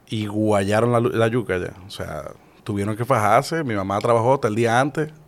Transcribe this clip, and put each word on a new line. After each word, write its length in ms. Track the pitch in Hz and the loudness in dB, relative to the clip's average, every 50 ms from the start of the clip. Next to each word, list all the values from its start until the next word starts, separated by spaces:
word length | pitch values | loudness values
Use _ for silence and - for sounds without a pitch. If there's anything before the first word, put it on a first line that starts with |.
| _ - | _ -8
Y 180 | - 110 107 | -6 -6 -6
guayaron 640 | 104 101 107 107 107 107 101 98 98 104 107 113 120 | -4 -2 0 0 2 2 2 2 2 2 2 2 2
la 80 | 120 117 | 2 2
lu-, 120 | 117 120 | 2 0
la 180 | - 110 113 117 | 0 0 0 0
yuca 260 | 110 127 113 95 95 | 0 -2 -2 -2 -2
allá. 200 | 92 87 82 - 92 90 | -2 -4 -6 -8 -12 -18
O 40 | 98 | -16
sea, 340 | - - 90 85 82 78 71 - - - - - _ - - | -12 -12 -10 -10 -10 -10 -12 -12 -16 -18 -20 -20 _ -16 -10
tuvieron 320 | - 107 101 101 104 110 | -6 -4 -4 -4 -4 -4
que 80 | 107 120 | -4 0
fajarse. 580 | 113 135 117 104 104 104 120 139 - 165 165 160 | 0 2 2 4 4 4 4 4 2 -2 -4 -4
Mi 140 | 131 110 | -2 -4
mamá 240 | 101 95 98 98 104 | -4 -2 -2 -2 0
trabajó 340 | - 120 117 117 113 123 135 | 2 2 2 4 4 4 2
hasta 140 | 139 135 113 | 2 2 0
el 80 | 104 | 0
día 240 | 110 117 113 113 123 | 0 0 2 2 2
antes 320 | 135 147 143 - 151 151 - - - | 2 0 0 -4 -6 -6 -8 -14 -20